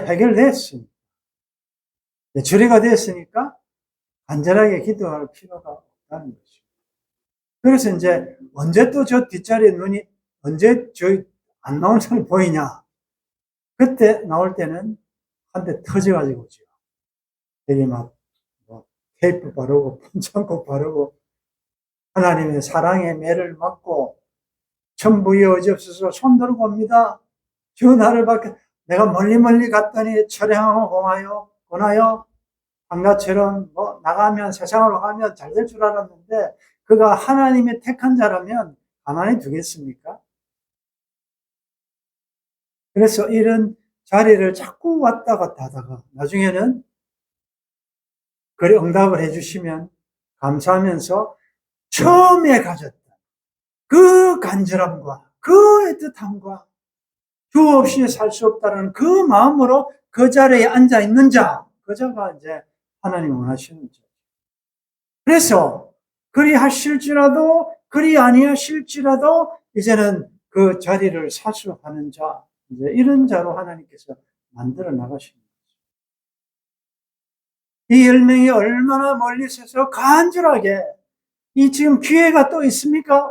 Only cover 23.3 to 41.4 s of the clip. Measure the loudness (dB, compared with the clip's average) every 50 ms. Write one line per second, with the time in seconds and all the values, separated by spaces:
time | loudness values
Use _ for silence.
23.3 | -4 -4 -6 -10 -10 -10 -10 -10 -10 _ _ -8 -6 -6 -6 -8 -12 _ _ _
24.3 | _ _ _ _ _ _ _ _ _ _ _ _ _ -2 0 0 2 2 2 0
25.3 | 2 4 4 4 2 2 0 -4 -4 -4 -8 -20 -14 -10 -10 -10 -8 -2 2 2
26.3 | 2 2 2 -2 -4 -4 -4 -6 -4 -6 -6 0 0 0 0 0 -6 _ _ _
27.3 | _ _ _ _ _ _ _ _ _ _ 4 4 6 6 4 4 2 2 2 0
28.3 | 0 -2 -4 -10 -16 _ _ _ _ _ _ -4 0 0 2 0 0 -2 0 2
29.3 | 4 4 4 4 4 2 2 0 0 -2 -2 -2 -4 -6 -6 -2 -2 -2 -2 -2
30.3 | -4 -6 -2 -2 0 0 0 0 0 -2 -4 -2 -4 -4 -2 -4 -4 -6 -8 -12
31.3 | -14 -14 -14 _ _ _ _ _ -8 -4 -2 0 2 2 2 0 0 -4 -10 _
32.3 | _ _ _ _ _ _ _ _ _ _ _ _ -10 -2 0 0 0 0 -2 -4
33.3 | -2 -2 -2 -2 -4 -8 -10 -12 _ -10 -10 -10 -12 -8 _ -6 -2 -2 -2 -2
34.3 | -2 -4 -8 -10 -10 -12 -10 -4 0 0 0 0 0 -2 -6 -8 -8 -8 -8 -8
35.3 | -8 _ -20 -8 -6 -6 -6 -6 -6 -4 -4 -4 -4 -6 -10 -12 _ _ _ _
36.3 | -6 -6 -6 -8 -10 _ _ _ _ _ _ _ 4 4 4 2 2 0 0 -2
37.3 | 0 2 2 2 2 0 0 -2 -6 -8 _ -10 -10 -4 -2 0 0 2 0 -2
38.3 | -2 -4 -8 -8 -8 -8 -8 -10 -16 _ _ _ _ _ _ -10 -6 -4 -2 -2
39.3 | -2 -4 -4 -8 -10 -10 -10 -12 -16 -16 -18 -18 -18 _ _ -20 -20 _ _ _
40.3 | _ _ _ _ _ _ _ _ _ _ _ _ _ _ _ _ _ _ _ _
41.3 | _ _